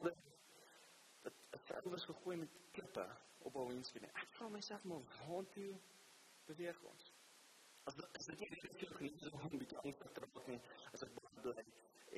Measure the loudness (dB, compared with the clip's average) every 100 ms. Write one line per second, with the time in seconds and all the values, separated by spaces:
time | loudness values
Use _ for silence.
0 | 8 8 0 -16 -16 -14 -14 -14 -14 -14
1 | -14 -6 -4 -4 -4 -4 0 2 4 2
2 | 2 0 2 4 2 -2 -8 -4 0 2
3 | 2 0 -10 -4 2 6 6 6 2 -2
4 | -2 0 0 0 0 2 2 0 2 2
5 | 0 -4 2 4 4 2 0 0 -6 -14
6 | -16 -16 -16 -10 -4 2 2 2 -2 -10
7 | -12 -14 -16 -16 -16 -16 -16 -6 -2 -2
8 | -2 -4 -2 0 0 -2 -4 -2 -2 2
9 | 0 2 -2 0 2 2 2 2 2 0
10 | -2 -4 -4 -2 0 0 0 -8 -6 -2
11 | -2 -2 -8 2 4 4 0 -8 -16 -14
12 | -2